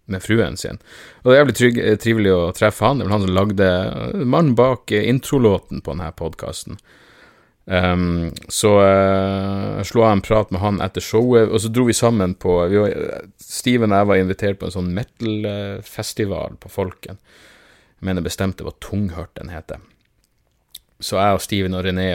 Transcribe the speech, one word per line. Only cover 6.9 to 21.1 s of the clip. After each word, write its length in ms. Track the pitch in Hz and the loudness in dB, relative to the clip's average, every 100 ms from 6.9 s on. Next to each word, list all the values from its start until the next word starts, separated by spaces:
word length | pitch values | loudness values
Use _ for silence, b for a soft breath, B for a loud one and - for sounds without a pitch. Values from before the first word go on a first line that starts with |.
| b b b b b b b - | b b b b b b b -4
Ehm, 640 | 92 90 90 87 85 82 - - | 0 2 0 0 -2 -4 -8 -10
så, 240 | - 107 101 | 0 4 6
eh, 960 | 98 98 98 95 95 98 98 98 104 101 | 6 6 4 2 0 -2 -4 -6 -6 -6
jeg 120 | 98 | -2
slo 160 | 117 113 | 2 4
av 80 | 101 | 2
en 80 | |
prat 260 | - 107 104 | 2 0 0
med 120 | 92 | -2
han 160 | 104 101 | -2 -2
etter 240 | 95 101 | -4 -6
showet, 460 | - 110 123 120 107 | -2 0 4 4 4
og 80 | 110 | 0
så 80 | 110 | -2
dro 120 | 117 | 0
vi 80 | 123 | 0
sammen 420 | 107 120 113 92 | 2 2 2 0
på, 220 | 92 95 87 87 | -2 0 0 2
vi 100 | 101 | 2
var, 480 | 104 - - - - _ | 2 -2 -6 -10 -16 _
Steven 560 | - - 127 123 107 | -14 -6 0 2 4
og 60 | 101 | 4
jeg 100 | 104 | 4
var 140 | 95 | 4
invitert 360 | 92 95 101 98 | 2 0 -4 -4
på 120 | 85 | -8
en 60 | 92 | -6
sånn 160 | 90 92 | -4 -4
metal, 380 | 131 _ 117 107 | -8 _ -6 -4
eh, 380 | 107 101 101 98 | -6 -6 -8 -10
festival 760 | - - 110 - 104 85 - - | -12 -12 -10 -4 -4 -4 -8 -12
på 120 | 92 | -12
Folken. 460 | - 95 - - 95 b b b b b b b b | -6 -6 -8 -16 -18 b b b b b b b b
Jeg 60 | 95 | -4
mener 140 | 92 | -4
bestemt 340 | 80 - 98 - | -4 -4 -6 -6
det 80 | |
var 160 | 76 - | -12 -14
Tunghørt 540 | - 101 101 85 85 | -8 -4 -4 -6 -14
den 180 | - 90 | -14 -16
heter. 320 | 80 - 78 - _ _ _ _ _ _ _ _ - _ _ | -16 -14 -16 -18 _ _ _ _ _ _ _ _ -20 _ _
Så 160 | - | -6